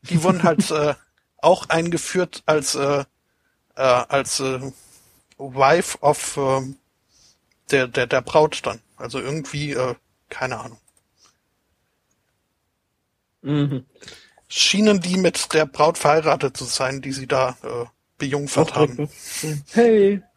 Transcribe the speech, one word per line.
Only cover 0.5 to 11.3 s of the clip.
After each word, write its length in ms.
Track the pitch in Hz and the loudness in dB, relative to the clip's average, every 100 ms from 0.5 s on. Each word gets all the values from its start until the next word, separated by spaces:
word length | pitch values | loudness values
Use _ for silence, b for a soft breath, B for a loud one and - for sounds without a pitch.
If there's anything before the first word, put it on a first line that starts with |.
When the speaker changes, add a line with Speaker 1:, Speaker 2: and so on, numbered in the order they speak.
| 156 - | 2 0
Speaker 1:
<laughs> 0 | |
äh, 240 | 156 147 139 _ _ _ _ | 0 0 -2 _ _ _ _
auch 320 | 160 180 - | 4 4 2
eingeführt 720 | 165 170 170 - 185 180 - | -2 0 -4 -2 -2 -2 -4
als, 300 | - 156 135 | 0 0 0
äh, 300 | 131 139 143 139 _ _ _ _ _ _ - | -2 0 -2 -4 _ _ _ _ _ _ -2
äh, 40 | |
als, 580 | 131 123 123 139 131 - | 2 2 2 -2 -2 -4
äh, 200 | 135 131 135 b b b b b _ _ | -4 -6 -8 b b b b b _ _
Wife 580 | 139 127 135 170 - - | -12 2 4 4 0 0
of, 340 | 143 147 - - | 0 0 -4 -4
ähm, 400 | 135 135 131 135 _ _ _ b b b _ _ - | -2 -2 -4 -14 _ _ _ b b b _ _ -2
der, 180 | 139 127 | 0 0
der, 180 | 127 123 | -2 0
der 140 | 135 | -2
Braut 400 | - 160 151 - 123 | 2 2 2 0 -8
dann. 140 | 107 _ _ | -8 _ _
Also 200 | 120 131 | -10 -8
irgendwie, 540 | 123 156 139 147 147 | -6 -8 -8 -8 -6
äh, 220 | 127 127 120 _ _ _ | -4 -4 -6 _ _ _
keine 320 | - 131 117 | -8 -6 -6
Ahnung. 180 | 117 113 _ _ _ _ b | -12 -20 _ _ _ _ b